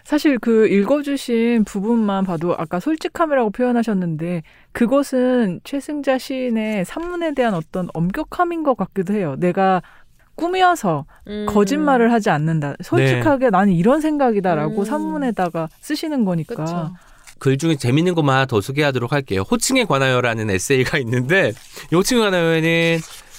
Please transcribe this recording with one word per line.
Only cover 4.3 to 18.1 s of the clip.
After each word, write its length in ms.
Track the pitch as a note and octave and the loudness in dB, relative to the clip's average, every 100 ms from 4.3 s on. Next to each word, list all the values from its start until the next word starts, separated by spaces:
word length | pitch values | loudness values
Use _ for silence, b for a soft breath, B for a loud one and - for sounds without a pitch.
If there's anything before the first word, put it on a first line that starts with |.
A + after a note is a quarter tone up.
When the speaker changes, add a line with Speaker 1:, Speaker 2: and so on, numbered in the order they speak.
| F3 b b b | -6 b b b
Speaker 1:
그것은 880 | - A#3+ C#4 C#4+ B3+ B3+ B3+ G#3+ E3+ | -2 2 2 0 0 2 2 0 -2
최승자 540 | - C#4+ - D4 C4+ C4 | -8 -8 -6 -4 -2 -2
시인의 680 | - C4 B3+ A3 G#3+ G#3+ F3+ | -4 -6 -2 -2 -2 -4 -4
산문에 480 | D#4+ E4+ F4 E4+ C#4 | -6 -6 -4 -2 0
대한 180 | A#3+ | 0
어떤 340 | F3 - F#3 F3 | -2 -6 -8 -6
엄격함인 720 | - E3+ C#4 D#4 - F4 E4+ | -4 -2 -4 -6 -2 -2 0
것 120 | D4+ A#3+ | -2 0
같기도 380 | F#3 - F3+ | -2 -4 -2
해요. 220 | G#3+ E3+ C3+ | -2 -2 0
내가 440 | F3+ F3+ F#3+ F#3 b b b _ _ - | 0 2 2 2 b b b _ _ -6
꾸며서 680 | E4+ F#4 F4+ E4+ G3+ D3+ D#3 b - | -4 2 2 2 0 -2 -4 b -12
Speaker 2:
음. 180 | G#3 G#3 | -8 -2
Speaker 1:
거짓말을 640 | G#3 G#3 C#4+ D4 B3+ A#3 | 2 2 2 2 4 4
하지 180 | A#3 G#3+ | 2 2
않는다. 460 | D3+ D#3 D#3+ C#3+ - | 0 0 -2 -2 -8
솔직하게 600 | F3 E4 C3+ B2+ D#4 C#4 B3+ | 0 2 4 2 2 2 2
Speaker 3:
네. 40 | |
Speaker 1:
나는 220 | F#3 G3+ | 4 4
이런 280 | E3+ F#3 D4+ | 4 4 4
생각이다라고 800 | D#4 D4 B3+ G#3 F#3 D#3 D#3 G#3+ | 2 2 2 2 0 0 -2 -2
Speaker 2:
음. 40 | G#3+ | -2
Speaker 1:
산문에다가 840 | D4+ D#4 D#4 C4 G#3 - E3 D#3+ - | -2 -4 -2 -4 -2 -4 -4 -8 -10
쓰시는 460 | - D4 D#4+ C#4+ G3 | -8 -6 -4 -2 0
거니까. 300 | F3 D3+ A#3 | -2 -4 -6
Speaker 2:
그쵸. 380 | D#3+ F3 D#3+ F3+ B B B - | -6 -6 -6 -10 B B B -4
Speaker 3:
글 180 | C3+ C3+ | 0 0
중에 180 | E3 D3 | 0 0
재밌는 400 | A#2+ C#3 F3+ | 2 2 2